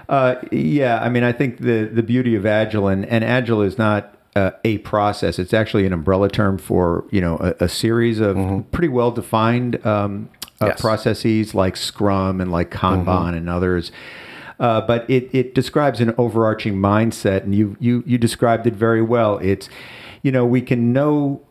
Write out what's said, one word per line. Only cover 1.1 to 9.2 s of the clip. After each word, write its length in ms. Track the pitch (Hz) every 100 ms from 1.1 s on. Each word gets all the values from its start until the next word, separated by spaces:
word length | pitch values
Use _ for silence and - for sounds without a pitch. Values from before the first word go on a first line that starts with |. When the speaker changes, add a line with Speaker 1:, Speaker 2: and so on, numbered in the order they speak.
| 123
Speaker 1:
I 80 | 120
think 260 | 120 139 117
the, 320 | 123 113 110
the 100 | 113
beauty 320 | 113 123 123 110
of 100 | 101
Agile, 400 | 107 110 113 98
and, 160 | 98 101
and 180 | 117
Agile 360 | 110 127 117 113
is 140 | 101 -
not, 360 | 110 104 - - _ 104
uh, 140 | 95 -
a 120 | 113 104
process. 600 | - 107 104 101 92 85
It's 160 | 92
actually 320 | 110 110 110 98
an 60 |
umbrella 340 | 87 78 95 101
term 300 | - 104 95
for, 480 | - 95 87 85 -
you 100 | 101
know, 160 | 87 82
a, 260 | 90 82
a 40 | 87
series 520 | - 113 117 117 110
of 160 | 107 92
Speaker 2:
Mm-hmm. 240 | 95 95 -
Speaker 1:
pretty 180 | - 170
well-defined, 960 | 123 120 117